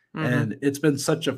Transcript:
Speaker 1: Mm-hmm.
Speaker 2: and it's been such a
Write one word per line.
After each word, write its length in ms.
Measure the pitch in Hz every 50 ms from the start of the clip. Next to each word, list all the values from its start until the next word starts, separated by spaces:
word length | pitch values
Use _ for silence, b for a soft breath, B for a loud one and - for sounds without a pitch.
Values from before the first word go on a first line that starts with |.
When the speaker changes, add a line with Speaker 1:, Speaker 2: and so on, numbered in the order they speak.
| B B -
Speaker 1:
Mm-hmm. 180 | 160 156 151 123
Speaker 2:
and 260 | 123 117 107 - - -
it's 160 | 143 139 139
been 180 | - 156 143
such 300 | 135 - - 156 151 -
a 80 | 143 120